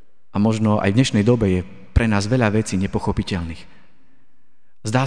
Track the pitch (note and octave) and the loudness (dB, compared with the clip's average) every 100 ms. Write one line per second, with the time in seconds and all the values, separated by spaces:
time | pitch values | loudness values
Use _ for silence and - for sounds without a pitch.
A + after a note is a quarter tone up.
0 | - - - G2+ G#2+ A2 A2 G#2 G2 G#2+ | -16 -16 -6 0 2 4 2 4 4 4
1 | C3+ G#2+ G2+ A#2+ G#2 F#2 F2+ - - - | 4 4 4 4 4 2 -2 -10 -4 2
2 | A#2 G2+ G#2 B2+ A2 G#2+ A2 F#2+ G2 G#2+ | 4 2 2 2 4 2 0 0 0 -2
3 | - G2 - F#2+ E2 E2 - - - - | -2 -2 -2 -4 -4 -8 -14 -18 -18 -18
4 | - - - - - - - - A2 B2 | -18 -16 -16 -16 -16 -16 -16 -10 -2 0